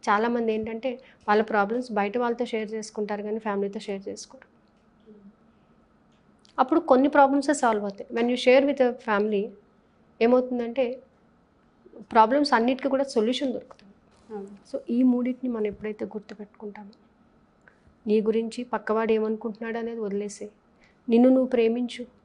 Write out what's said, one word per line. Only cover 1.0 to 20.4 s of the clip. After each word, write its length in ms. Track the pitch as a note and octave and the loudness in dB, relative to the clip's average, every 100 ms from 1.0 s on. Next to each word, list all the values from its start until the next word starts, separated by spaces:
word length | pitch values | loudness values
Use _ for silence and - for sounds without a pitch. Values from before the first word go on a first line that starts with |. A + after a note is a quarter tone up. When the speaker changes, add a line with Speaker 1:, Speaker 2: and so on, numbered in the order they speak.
| - - - | -16 -16 0
Speaker 1:
వాళ్ళ 140 | G#3 | 2
ప్రాబ్లమ్స్ 500 | A3 G#3+ G3+ A#3 B3 | 2 0 0 -2 -4
బయట 260 | G3+ G3+ A#3+ | -4 -2 -2
వాళ్ళతో 260 | A#3+ A#3 | -2 -2
షేర్ 280 | A#3+ A3 G#3+ | -4 -4 -6
చేసుకుంటారు 500 | A3 G#3+ - G#3 G#3 | -10 -10 -8 -6 -6
కానీ 160 | G#3 A3 | -6 -6
ఫ్యామిలీతో 420 | A3 G3+ G3 G#3 | -4 -4 -4 -6
షేర్ 280 | G#3+ G3 G3+ | -8 -10 -10
చేసుకోరు. 400 | G3+ - C4 - _ _ _ _ _ A3 G#3 G3 _ _ _ _ _ _ _ _ _ _ _ _ - | -14 -16 -20 -20 _ _ _ _ _ _ -20 -20 _ _ _ _ _ _ _ _ _ _ _ _ -2
అప్పుడు 220 | C4 D#4+ | 2 2
కొన్ని 280 | E4 B3+ C#4+ | 4 4 6
ప్రాబ్లమ్సే 460 | D4 C4+ C#4 C#4 | 6 4 4 0
సాల్వ్ 300 | D4 A#3+ G#3+ | 0 2 0
అవుతాయి. 300 | G3+ G3 - | -4 -10 -8
When 200 | A#3 A#3+ | -4 -2
you 100 | B3 | 0
share 260 | B3+ B3+ C#4 | 4 6 4
with 160 | C#4 B3 | 2 0
your 60 | |
family, 580 | B3 - G3+ G#3+ G#3 G#3+ - _ _ _ _ _ _ | 0 -2 -2 0 -2 -4 -10 _ _ _ _ _ _
ఏమవుతుందంటే 800 | A#3 B3+ B3+ B3 A#3 A#3 A#3+ B3+ _ _ _ _ _ _ _ _ - - G#3 | 2 4 2 -4 -6 -4 -4 -4 _ _ _ _ _ _ _ _ -20 -20 0
ప్రాబ్లమ్స్ 400 | A3+ A3 C#4 C#4+ | 4 4 4 2
అన్నిటికీ 360 | A#3 A#3 C4 C#4 | 2 2 0 -2
కూడా 160 | C4 | -2
సొల్యూషన్ 480 | C#4 - G#3+ B3+ C#4 | 0 0 0 -2 -4
దొరుకుతుంది. 420 | A3+ - - - _ _ _ _ | -6 -12 -20 -20 _ _ _ _
Speaker 2:
అవును. 420 | G#3+ G3 G3+ _ C#4 | -14 -14 -18 _ -12
Speaker 1:
So 60 | - | -4
ఈ 120 | A#3 | 2
మూడింటిని 500 | B3+ A#3+ B3 B3+ B3+ | 4 2 -2 -4 -6
మనం 140 | A#3 G#3 | -4 -4
ఎప్పుడైతే 380 | G3+ G#3+ G#3 | -4 -10 -8
గుర్తుపెట్టుకుంటామో, 840 | G#3 G#3+ G3+ G3+ G#3 _ G#3+ G3+ G3+ - _ _ _ _ _ _ - _ _ _ - | -8 -10 -14 -18 -18 _ -16 -16 -20 -20 _ _ _ _ _ _ -20 _ _ _ 0
నీ 140 | G#3+ | 2
గురించి 440 | G#3+ A3 A3+ A3 | 2 0 -2 -8
పక్కవాడు 480 | B3 G#3+ G#3+ G#3+ A3+ | -6 -6 -2 -2 2
ఏమనుకుంటున్నాడు 680 | A3 G#3+ A3 A#3 G#3+ A3+ A3+ | 0 0 -4 -6 -10 -8 -6
అనేది 220 | A#3 A3+ | -8 -6
వదిలేసే, 500 | G#3 G3+ G#3 - | -6 -6 -8 -10